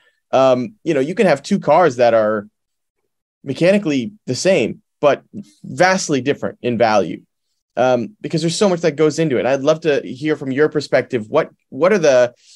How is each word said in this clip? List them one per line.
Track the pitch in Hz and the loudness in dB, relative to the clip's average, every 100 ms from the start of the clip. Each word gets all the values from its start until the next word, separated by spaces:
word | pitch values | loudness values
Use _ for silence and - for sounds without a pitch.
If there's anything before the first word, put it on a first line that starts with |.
| _ _ _ | _ _ _
um, | 127 135 127 123 - | 2 4 2 -2 -8
you | 160 | -4
know, | 147 | -2
you | 139 190 | -2 0
can | 190 | 2
have | 139 | 2
two | - 196 | 0 -4
cars | - 156 170 120 | 2 2 2 2
that | 120 | 4
are | 113 107 107 101 _ _ _ _ _ _ _ _ _ | 4 2 -2 -6 _ _ _ _ _ _ _ _ _
mechanically | 139 131 170 202 185 143 110 - - | -12 0 2 2 2 -2 -4 -8 -8
the | 123 | -2
same, | 180 180 107 - _ _ | 0 2 0 -4 _ _
but | 147 127 - 107 - _ | 0 0 -4 -18 -18 _
vastly | - 131 180 190 - 139 | -14 0 2 2 -2 -2
different | 127 127 98 - | -2 -4 -6 -6
in | 120 113 | -6 -2
value, | 107 107 85 - - _ _ _ _ - | 0 0 -2 -6 -14 _ _ _ _ -2
um, | 127 123 113 - | 0 0 -4 -10
because | 147 165 | -8 -4
there's | 165 170 | -4 0
so | 208 | 0
much | 175 | 0
that | 170 | -2
goes | 143 156 147 | 0 0 0
into | 165 117 | -2 0
it. | 107 | 0
I'd | 135 | 0
love | 135 160 | 0 0
to | 160 139 | 0 -2
hear | 90 123 156 143 | -4 -8 -6 -4
from | 135 | -4
your | 131 151 | -2 0
perspective. | 151 - 139 120 123 110 | -2 -2 -2 0 -4 -2
What, | 139 196 - _ | -2 -4 -10 _
what | 131 170 | -2 0
are | 208 | 2
the, | 156 127 120 - _ | 4 4 2 -2 _